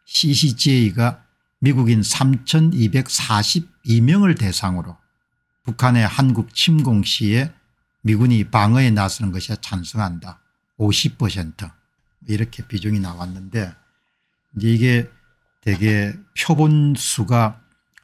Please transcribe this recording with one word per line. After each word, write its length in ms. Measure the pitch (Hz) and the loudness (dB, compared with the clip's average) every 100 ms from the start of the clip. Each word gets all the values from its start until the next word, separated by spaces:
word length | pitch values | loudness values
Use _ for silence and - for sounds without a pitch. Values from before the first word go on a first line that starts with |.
| - | -6
씨씨지에이가 1160 | - 151 131 151 117 143 127 110 107 117 - _ _ _ - | 0 0 2 0 2 2 4 2 2 -2 -2 _ _ _ -2
미국인 420 | 135 131 120 110 | 0 2 4 2
삼천이백사십이 2000 | 101 - 135 131 - 160 160 175 110 131 - - - 104 104 170 165 _ 120 117 | 2 0 2 0 0 2 2 2 0 0 -2 -4 0 0 0 -2 -6 _ 0 2
명을 360 | 123 196 190 - | 4 4 2 2
대상으로 600 | 101 - 95 90 85 - _ _ _ _ _ _ | -2 -2 -4 -4 -8 -16 _ _ _ _ _ _
북한의 420 | - 113 127 120 107 | -12 -2 2 2 2
한국 480 | - 131 113 - | 0 0 0 -4
침공 480 | - - 156 135 104 | -2 2 2 2 0
시에 500 | 95 - 107 113 156 - _ _ _ _ | 0 -2 0 0 -2 -10 _ _ _ _
미군이 420 | 110 107 123 113 | -2 2 2 2
방어에 460 | 98 110 104 127 127 | 2 2 2 4 2
나서는 420 | 104 98 - 101 | 2 -2 -4 -6
것에 240 | 92 - 104 | -6 -8 -10
찬성한다. 800 | - 95 82 110 95 85 92 - _ _ _ - | -8 -8 -6 -6 -6 -8 -14 -20 _ _ _ -2
오십 420 | 104 - 139 - | 0 0 -2 -2
퍼센트. 500 | 104 98 80 - 78 - _ _ _ _ - | -4 -4 -10 -12 -18 -20 _ _ _ _ -6
이렇게 360 | 104 113 - - | -4 -6 -10 -10
비중이 340 | 104 107 104 | -8 -4 -4
나왔는데 720 | 92 87 90 92 95 113 90 - _ _ _ _ _ _ _ 104 | -4 -10 -12 -14 -10 -8 -8 -12 _ _ _ _ _ _ _ -4
이제 160 | 113 | 0
이게 380 | 113 127 120 117 _ _ _ _ _ | 2 2 0 -2 _ _ _ _ _
되게 560 | 104 92 107 104 101 - - - | -4 0 0 0 -2 -8 -14 -6
표본 560 | - 156 156 151 147 131 | -2 2 2 4 2 0
수가 640 | - - 101 120 107 - _ _ _ _ | -4 -4 0 0 0 -4 _ _ _ _